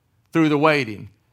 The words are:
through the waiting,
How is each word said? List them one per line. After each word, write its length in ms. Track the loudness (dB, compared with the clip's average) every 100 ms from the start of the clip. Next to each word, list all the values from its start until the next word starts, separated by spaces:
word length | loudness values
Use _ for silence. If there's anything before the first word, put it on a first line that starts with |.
| _ _ _
through 160 | 0 0
the 80 | 2
waiting, 540 | 2 0 -2 -10 -16 _ _